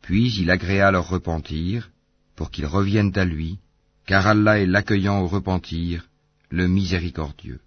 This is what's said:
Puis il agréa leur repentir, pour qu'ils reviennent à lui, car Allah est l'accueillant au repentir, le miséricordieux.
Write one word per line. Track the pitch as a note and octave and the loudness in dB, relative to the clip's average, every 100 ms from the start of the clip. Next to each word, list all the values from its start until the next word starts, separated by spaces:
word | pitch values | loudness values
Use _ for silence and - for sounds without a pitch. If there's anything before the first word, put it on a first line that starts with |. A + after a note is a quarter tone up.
Puis | - F#2+ B2 G#2 | 0 2 2 0
il | E2+ | 0
agréa | F2+ F2+ G2 G2 | 0 2 2 4
leur | F#2+ E2+ | 4 0
repentir, | F2+ F2 E2 D2+ D#2 E2+ A#2 - _ _ _ _ - | -4 -2 -6 -4 -6 -4 -6 -8 _ _ _ _ -10
pour | D#2+ | -10
qu'ils | - D2 | -6 -2
reviennent | F2+ G2 G#2+ G2+ F#2+ | 0 2 2 2 2
à | F#2 | 0
lui, | D#2 D#2+ G2 _ _ _ _ - | -2 -6 -8 _ _ _ _ 0
car | G2 G2 | 2 4
Allah | G#2+ G#2+ G#2+ | 4 4 4
est | F#2+ | 4
l'accueillant | G2 G2+ G2+ G2 G2+ | 2 2 0 2 0
au | F2+ | 0
repentir, | G2 F#2+ F#2 - E2+ E2+ E2+ - _ _ _ _ | -2 -2 -4 -4 -6 -4 -6 -10 _ _ _ _
le | E2 F2+ | -2 2
miséricordieux. | F#2+ F#2 F2+ E2+ - D2+ C#2+ - B1 | 2 2 -2 -4 -6 -8 -10 -14 -16